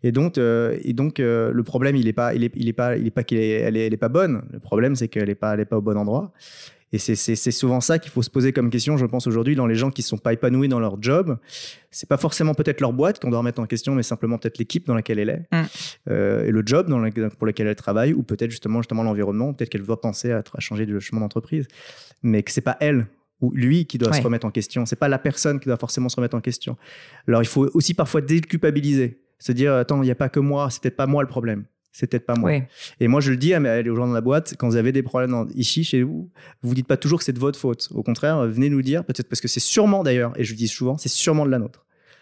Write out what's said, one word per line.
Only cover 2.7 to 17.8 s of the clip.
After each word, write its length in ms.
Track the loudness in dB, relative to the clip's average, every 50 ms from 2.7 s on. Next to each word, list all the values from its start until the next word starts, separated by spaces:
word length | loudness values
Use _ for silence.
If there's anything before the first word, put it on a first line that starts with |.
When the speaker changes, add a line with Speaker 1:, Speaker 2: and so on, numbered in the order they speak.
| -2
Speaker 1:
pas, 220 | -2 0 0 0 0
il 80 | -2
est 40 | -2 -2
pas 100 | -2 -2
qu'il 160 | 0 0 0
est, 100 | 2 2 2 0
elle 180 | 0 0 0 0
est, 80 | 0
elle 80 | 0 0
est 40 | 0
pas 100 | 0 2
bonne. 320 | 2 2 2 2 0 -2 -4 -8 -14
Le 60 | -16
problème, 360 | -8 -2 0 2 2 2 2
c'est 140 | 0 -2 -2
qu'elle 220 | -2 -2 -2 -2
est 40 | -2
pas, 200 | -2 -2 -2 0
elle 60 | -2
est 40 | -2
pas 140 | 0 -2 0
au 40 | 0
bon 140 | 0 0
endroit. 360 | 0 0 0 -2 -2 -4 -6 -10 _ -20 -20 -20 -20 -20 -20 -20 _ _ _
Et 60 | -6
c'est, 200 | -4 -2 -2 -2
c'est, 200 | -2 0 -2 -2
c'est 140 | -2 -2 -2
souvent 320 | -2 0 0 0 2 2 2
ça 160 | 2 0 0
qu'il 120 | -2 -4
faut 120 | -4 -2 -2
se 80 | 0
poser 240 | 0 0 2 2 2
comme 160 | 2 0 0
question, 260 | 0 0 0 0 0
je 80 | 2 0
pense, 220 | 0 -2 -2 -2
aujourd'hui, 280 | 0 0 0 2 0 0
dans 120 | 2 2
les 80 | 2 2
gens 160 | 0 0 -2
qui 100 | -2 -4
sont 160 | -6 -6 -6
pas 160 | -4 -2 -2 0
épanouis 360 | 0 2 2 2 2 2 2
dans 120 | 2 0
leur 160 | 0 -2 -4 -2 0
job. 340 | 2 2 2 2 0 -2 -6 -8 -12 -18 -16 -16 -16 -18 -20 _ _
C'est 180 | -14 -10 -4 -2
pas 80 | 0
forcément 380 | 0 0 0 0 0 0 0 0
peut-être 260 | 0 0 0 0 0
leur 140 | 0 0 2
boîte 260 | 2 2 2 0 0
qu'on 80 | -2 -2
doit 120 | 0 0
remettre 200 | 0 -2 -2 -4
en 60 | -4
question, 280 | -4 -4 -4 -2 -2 -2
mais 80 | -2 -2
simplement 360 | -2 -4 -4 -2 -2 -2 -2
peut-être 180 | -4 -4 -4
l'équipe 300 | -4 -4 -4 -4 -4 -2
dans 80 | 0 -2
laquelle 240 | 0 0 -2 -2 0
elle 100 | 0 -2
est, 180 | -2 -4 -4 -4 -2
Speaker 2:
Mm. 140 | -2 -2 -2 -6 -10 -12 -12 -14 -12 -6 -4
Speaker 1:
euh, 380 | -2 0 2 2 2 0 2
et 40 | 2
le 120 | 2 2 2
job 240 | 2 2 2 2 2
dans 100 | 2 0
le, 120 | 0 -2 -2 -2 -4 -4
pour 180 | -4 -2 -2
lequel 200 | -2 -2 0 -2
elle 100 | -2 -2
travaille, 380 | -2